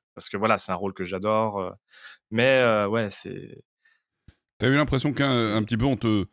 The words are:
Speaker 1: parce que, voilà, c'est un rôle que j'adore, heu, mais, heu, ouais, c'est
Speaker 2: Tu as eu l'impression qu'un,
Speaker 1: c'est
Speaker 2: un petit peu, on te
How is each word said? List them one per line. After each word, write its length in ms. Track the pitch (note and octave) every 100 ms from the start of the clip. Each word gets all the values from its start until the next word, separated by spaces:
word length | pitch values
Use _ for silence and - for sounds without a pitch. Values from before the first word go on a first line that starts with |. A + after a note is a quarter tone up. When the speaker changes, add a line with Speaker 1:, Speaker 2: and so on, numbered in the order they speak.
| _
Speaker 1:
parce 160 | - -
que, 80 | G2
voilà, 200 | A2 G#2
c'est 140 | -
un 20 | F2+
rôle 180 | G2
que 120 | F#2 F2+
j'adore, 560 | F#2 G#2 G#2+ A2 G2+
heu, 100 | F#2 G2+ _ - - - _
mais, 300 | A2+ B2+ C3
heu, 260 | B2 G#2+ G2+
ouais, 220 | A2+ G#2+
c'est 540 | - - G2 - - _ _ _ _ _ _ _ _ _ -
Speaker 2:
Tu 60 | C3
as 40 |
eu 60 | C#3
l'impression 380 | C#3+ C3+ D3
qu'un, 160 | C3+ C#3
Speaker 1:
c'est 240 | A#2+ A2
Speaker 2:
un 100 | G#2+
petit 140 | G#2+ A2+
peu, 80 | C3+
on 120 | A#2+
te 280 | A#2 G#2 F2+